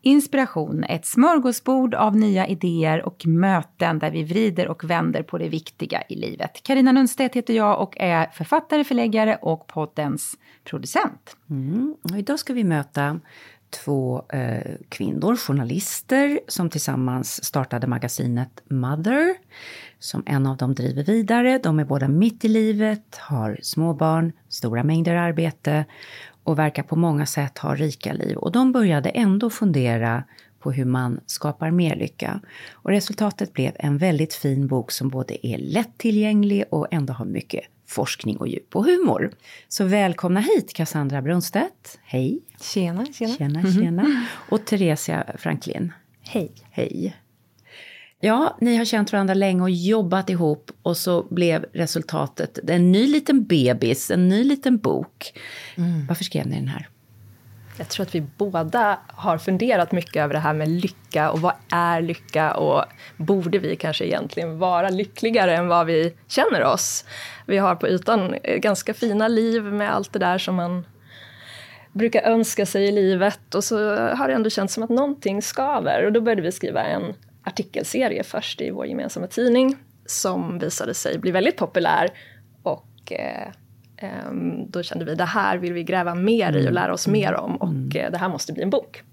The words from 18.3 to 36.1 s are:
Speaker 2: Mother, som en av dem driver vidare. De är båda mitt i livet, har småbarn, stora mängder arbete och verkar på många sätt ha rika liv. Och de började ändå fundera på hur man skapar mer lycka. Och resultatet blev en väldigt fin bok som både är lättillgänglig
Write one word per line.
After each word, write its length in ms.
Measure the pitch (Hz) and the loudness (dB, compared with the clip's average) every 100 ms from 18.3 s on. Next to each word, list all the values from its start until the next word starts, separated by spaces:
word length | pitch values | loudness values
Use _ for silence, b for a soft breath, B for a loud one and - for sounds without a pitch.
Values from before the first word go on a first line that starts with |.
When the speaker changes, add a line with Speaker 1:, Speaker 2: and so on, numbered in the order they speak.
| 120 127 - _ | -2 -4 -10 _
Speaker 2:
Mother, 640 | 135 123 151 185 269 339 370 B B B B B B | -2 -2 -2 0 2 2 -2 B B B B B B
som 240 | - 135 - | -8 -8 -2
en 200 | 143 135 | 0 0
av 100 | 135 | 0
dem 160 | 127 131 | -2 -2
driver 280 | 131 131 | -2 -2
vidare. 560 | 147 220 202 233 247 262 | 0 0 2 2 4 2
De 160 | - 156 | 2 2
är 60 | 143 | 2
båda 220 | 143 135 | 0 2
mitt 380 | 151 220 220 220 | 4 2 2 2
i 20 | |
livet, 680 | 220 220 208 214 214 _ - | 4 2 2 0 -2 _ -20
har 400 | - 135 110 - | -4 -2 -2 -4
småbarn, 680 | - - 165 147 160 160 165 - _ | -4 0 0 2 2 2 0 -4 _
stora 340 | - 120 117 | -6 -2 0
mängder 320 | 143 160 170 170 | 2 2 2 2
arbete 720 | 170 160 165 - - 151 151 B B B B B | 0 0 -2 -2 0 0 -2 B B B B B
och 160 | - 156 | -2 2
verkar 240 | 156 151 | 0 0
på 120 | - 160 | -2 0
många 300 | 170 147 143 | 2 2 0
sätt 320 | - 139 - | -2 -4 -4
ha 180 | 151 139 | -4 -2
rika 380 | 151 139 - | -2 -4 -8
liv. 240 | - - - | -4 -4 -4
Och 140 | - | 0
de 200 | 214 262 | 2 4
började 380 | 247 208 147 139 | 4 4 4 0
ändå 400 | - 214 196 233 | 2 2 2 0
fundera 760 | - 202 143 123 117 113 117 131 b b _ | 0 2 4 2 2 0 -2 -6 b b _
på 120 | 143 | -4
hur 140 | 131 127 | -2 0
man 340 | 127 123 120 - | 0 0 -4 -8
skapar 460 | - 151 139 160 | -6 -4 -4 0
mer 240 | 175 165 - | 2 2 0
lycka. 440 | - - - 202 B B B | -4 -6 -6 -6 B B B
Och 180 | B - | B 0
resultatet 640 | 202 190 208 208 - 190 | 0 0 -2 -4 -2 -6
blev 180 | - 131 - | -2 -4 -2
en 220 | 143 143 | -2 2
väldigt 360 | 185 151 156 | 2 2 0
fin 340 | - 139 135 139 | -2 -2 0 0
bok 240 | 131 113 | 0 -2
som 180 | - 135 | -4 -4
både 380 | 131 135 - 123 | -4 -6 -6 -6
är 100 | 90 | -6
lättillgänglig 1080 | 67 196 233 _ 226 | -2 -2 -2 _ 0